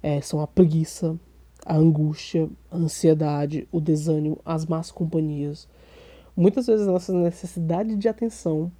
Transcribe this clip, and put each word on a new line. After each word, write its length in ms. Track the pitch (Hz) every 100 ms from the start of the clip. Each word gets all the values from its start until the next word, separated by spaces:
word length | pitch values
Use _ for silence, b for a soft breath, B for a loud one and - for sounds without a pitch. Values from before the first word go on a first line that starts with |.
É, 200 | 151 143
são 200 | - 151
a 60 | 151
preguiça, 720 | - 180 160 160 - 165 165 - - - _
a 120 | - 160
angústia, 720 | 165 151 156 151 - 165 156 - -
a 60 | 170
ansiedade, 920 | 165 - 170 156 151 147 147 156 -
o 100 | 170
desânimo, 580 | 156 151 156 156 151 156
as 220 | - 160 160
más 240 | 160 165
companhias. 760 | - 165 165 156 147 147 147 - B B B B B B -
Muitas 300 | 175 214 240
vezes 220 | 220 202
a 20 |
nossa 220 | 185 180
necessidade 840 | 185 170 170 180 - 165 165 220
de 140 | 214 214
atenção 640 | 220 233 - 175 156 165